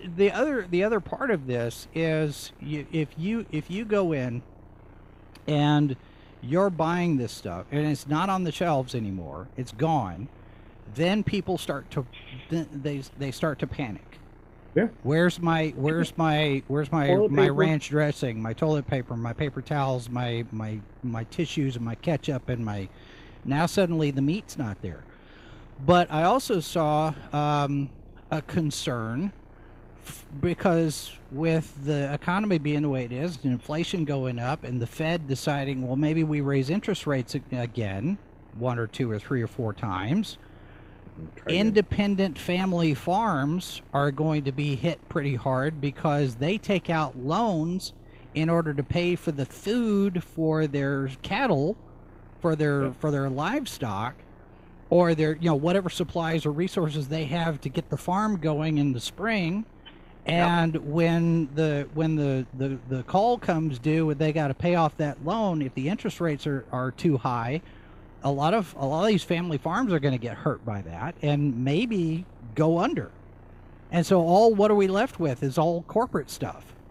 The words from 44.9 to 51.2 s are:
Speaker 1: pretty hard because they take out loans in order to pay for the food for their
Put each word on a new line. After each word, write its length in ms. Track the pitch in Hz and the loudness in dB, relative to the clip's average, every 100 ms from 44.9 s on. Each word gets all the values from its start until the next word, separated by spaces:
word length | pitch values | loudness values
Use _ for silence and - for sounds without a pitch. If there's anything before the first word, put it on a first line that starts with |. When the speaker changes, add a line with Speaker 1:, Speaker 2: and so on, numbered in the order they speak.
| 156 - | -4 -4
Speaker 1:
pretty 280 | 165 143 120 | -2 -2 0
hard 440 | 139 127 143 156 | 0 0 0 -2
because 540 | 143 135 160 147 139 113 | -4 -2 0 2 0 0
they 220 | 147 214 | -2 -2
take 320 | - 185 - | 0 -2 0
out 260 | 160 147 131 | 0 0 -4
loans 760 | 131 180 233 165 165 180 - - - - - | -2 0 2 0 0 -4 -6 -16 -20 -20 -10
in 140 | - 160 | -2 2
order 240 | 170 160 | 2 2
to 80 | 143 | -2
pay 320 | 135 175 175 | -2 0 2
for 160 | 175 - | 0 -2
the 160 | 143 131 | -2 -4
food 800 | - 196 240 226 202 202 180 | -4 -2 0 2 2 2 0
for 420 | - - 160 156 156 | -6 -2 0 2 0
their 420 | 139 139 139 135 127 | 0 0 0 -2 -6